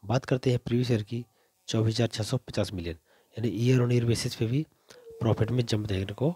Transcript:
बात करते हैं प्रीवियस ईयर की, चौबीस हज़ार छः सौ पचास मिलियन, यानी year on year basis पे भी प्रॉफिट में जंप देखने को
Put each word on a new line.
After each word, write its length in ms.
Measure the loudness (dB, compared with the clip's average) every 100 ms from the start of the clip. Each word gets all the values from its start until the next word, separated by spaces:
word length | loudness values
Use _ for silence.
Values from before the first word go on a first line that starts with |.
बात 220 | 0 -2 0
करते 240 | 0 2
हैं 100 | 0
प्रीवियस 320 | 0 0 2
ईयर 120 | 0
की, 200 | 0 -8 -10 _ _ _ -4
चौबीस 280 | 0 2 2
हज़ार 120 | 0
छः 160 | 0
सौ 140 | -4 -4
पचास 340 | -4 -4 -4
मिलियन, 240 | -4 -6 -10 _ _ _ -4
यानी 120 | -4 0
year 200 | 2 4
on 140 | 4
year 160 | 2 2
basis 260 | 0 -2 -2
पे 100 | -2
भी 200 | -2 -4 _ _ -20 -20 -4
प्रॉफिट 320 | 0 2 2
में 140 | 0 0
जंप 220 | 0 0
देखने 260 | -2 -2
को 200 | -2 -2